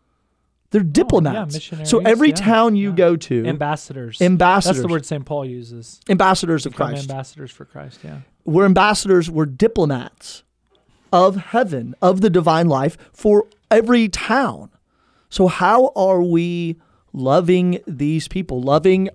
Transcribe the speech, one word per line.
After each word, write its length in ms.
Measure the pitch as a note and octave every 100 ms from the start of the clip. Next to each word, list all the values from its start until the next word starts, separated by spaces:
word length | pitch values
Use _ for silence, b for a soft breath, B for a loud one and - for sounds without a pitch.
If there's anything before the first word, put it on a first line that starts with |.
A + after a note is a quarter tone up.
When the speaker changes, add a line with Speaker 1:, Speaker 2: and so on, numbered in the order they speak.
| _ _ _ _ _ _ _
Speaker 1:
They're 120 | G#3
Speaker 2:
Oh, 40 | F3
yeah, 60 |
Speaker 1:
diplomats. 640 | D3 F#4+ - D#3+ G#3 E3+
So 240 | D3+ - D#3+
Speaker 2:
missionaries, 300 | D#3 F3 G#3
Speaker 1:
every 220 | A3+ D4+
Speaker 2:
yeah, 60 | F3+
Speaker 1:
town 400 | G3 A3+ A#3 G#3
you 140 | G3+
Speaker 2:
yeah. 60 | F3
Speaker 1:
go 200 | F3 E3+
to, 300 | - B2 A2+
Speaker 2:
Ambassadors. 760 | D#3+ D3 D3+ - C3+ A#2+ A2+
Speaker 1:
ambassadors. 560 | F3+ F3+ F3+ F#3 F3 C#3
Speaker 2:
That's 100 | E3+
the 40 |
word 140 | E3 -
Saint 200 | D3+ C3
Paul 200 | D3 C3+
uses. 540 | B2 A#2 A#2+ A#2 - -
Speaker 1:
Ambassadors 560 | F#3 F#3+ F#3+ E3+ D#3+ C#3
of 60 |
Speaker 2:
Become 160 | B2+ C3
Speaker 1:
Christ. 200 | C#3+ C#3
Speaker 2:
ambassadors 420 | C3+ C3 D#3 C3+
for 140 | - C#3+
Christ, 340 | C#3+ C#3 -
yeah. 160 | D3+ D3 C3 _ -
Speaker 1:
We're 200 | D#3+ G3
ambassadors, 640 | F#3 G3+ G#3 G3+ F#3 E3
we're 140 | D#3+ D3+
diplomats 960 | C3 A3 A3+ D#3 C3 B2+ _ - - _ _ _ _ _ _ -
of 260 | F3+ F#3+ F#3+
heaven, 580 | - A3+ A#3 C#3 A#2 B2+
of 180 | F#3 F#3
the 80 | G#3
divine 380 | F3 E3 D#3+ E3+
life 280 | C3+ C#3+ - b
for 340 | _ G#3+ G#3 - _ -
every 380 | A3 A3+ A#3+ A3
town. 600 | - - A#3+ A#3+ E2+ - _ _ _ _ _ _
So 180 | - F#3
how 440 | E3 F3+ B3 C4 -
are 260 | F#3+ F#3
we 560 | F3 E3+ F3 F3 E3 E3 _ _ _
loving 680 | - C3 D3+ F3 F3+ F3+ F3 -
these 400 | C#3 C#3+ D#3+ -
people, 340 | - G3 B2+
loving 480 | B2+ D3+ F3+ F#3+ F#3+